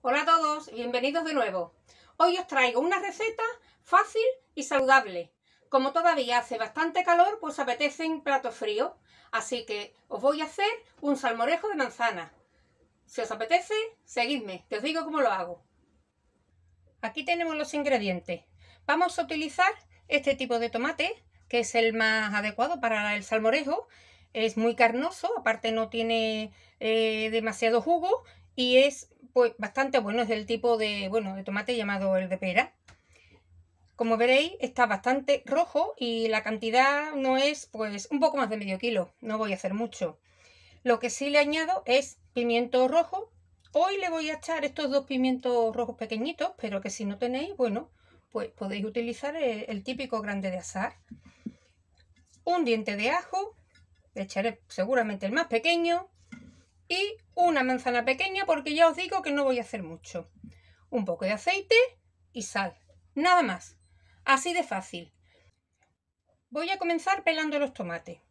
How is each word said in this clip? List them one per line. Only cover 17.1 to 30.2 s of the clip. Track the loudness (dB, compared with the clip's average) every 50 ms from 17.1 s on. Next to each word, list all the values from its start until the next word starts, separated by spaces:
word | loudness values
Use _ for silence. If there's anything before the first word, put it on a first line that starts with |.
| -8 -8 -4
tenemos | -2 -2 0 0 -2 -2
los | -4 -4 -4 -4
ingredientes. | -2 0 2 0 0 0 -2 -4 -4 -6 -8 -10 -10 _ _ _ _ -20 -20 -20 _ _
Vamos | 0 2 2 2 2 2 -2
a | -4
utilizar | -2 -2 -4 -4 -6 0 2 2 2 2 -2 _ _ _ _ _
este | _ 0 0 2 2 0
tipo | 0 0 -2 0 0
de | 0 -2
tomate, | -2 -2 -2 -2 -2 -2 -2 -4 -4 -8 _ _ _ _ _ _
que | -2 -2
es | 0 2 2
el | 2 2 2 2
más | 2 2 2 2 2 0 0 -2
adecuado | -2 -2 -2 -2 -2 -2 -2 0 -2
para | 0 0 0 0 0 0 -2
el | -2 -2
salmorejo. | 0 0 2 4 4 2 2 0 0 -2 -4 -4 _ -20 -20 -20 -20 -20 _ -20 _ _
Es | -2 -2 0 0
muy | 2 0 0 4
carnoso, | 4 4 4 4 2 -2 -4 -4 -4 -4 -4 -4
aparte | -2 -2 -2 -2 -2 -2 -2 -2
no | -2 -2 -2
tiene, | -2 -2 0 0 0 0 0 0 -2 -4 -6 -8 -12 -20 -20 -20 _ _
eh, | -2 0 2 2 2 2 0 0 -2 -2 -2
demasiado | -2 -2 -2 -4 0 0 2 2 2 2
jugo | 2 0 2 2 0 0 -2 -2 -12 -20 -20 -20 _ _
y | -2 0 6 6 6
es, | 6 6 2 -4 -18 _ _ _ -20 -2 _
pues, | 4 4 4 2
bastante | -4 -10 -6 -2 -2 -2 2 2 0
bueno. | 0 2 -2 -2